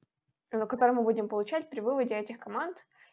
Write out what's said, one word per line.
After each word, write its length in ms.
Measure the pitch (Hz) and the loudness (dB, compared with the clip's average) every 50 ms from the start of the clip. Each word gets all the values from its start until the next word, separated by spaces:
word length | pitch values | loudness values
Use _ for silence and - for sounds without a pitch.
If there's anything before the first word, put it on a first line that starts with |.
| _ _ _ _ _ _ _ _ _ _ | _ _ _ _ _ _ _ _ _ _
э, 160 | - 220 220 | -4 -4 -2
которую 300 | 214 262 233 247 240 247 | -2 2 4 4 6 6
мы 80 | 240 233 | 4 4
будем 240 | 220 226 226 208 214 | 2 2 2 0 -2
получать 420 | 214 208 208 208 320 320 311 311 | -2 -2 -2 0 -2 -4 -4 -4
при 80 | 277 247 | -8 -4
выводе 380 | 208 233 277 269 247 - 220 | -2 0 0 0 0 0 0
этих 240 | 214 208 220 233 233 | -4 -4 -6 -10 -14
команд, 440 | - 208 208 247 311 349 359 - - _ _ _ - - | -12 -8 -6 -6 -6 -6 -8 -12 -20 _ _ _ -20 -20